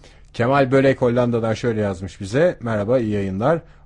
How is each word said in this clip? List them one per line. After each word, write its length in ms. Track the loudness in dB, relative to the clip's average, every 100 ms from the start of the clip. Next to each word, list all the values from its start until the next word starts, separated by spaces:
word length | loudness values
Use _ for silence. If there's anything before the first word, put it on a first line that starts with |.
| -20 -20 -10
Kemal 380 | -2 0 2 4
Börek 300 | 4 4 2
Hollanda'dan 520 | 0 2 0 0 -2
şöyle 280 | -2 -2 -2
yazmış 400 | -2 -4 -10 -10
bize. 360 | -4 0 0 0
"Merhaba, 380 | -4 -2 0 0
iyi 100 | 0
yayınlar. 500 | -2 -2 -2 0 -2 -4 -20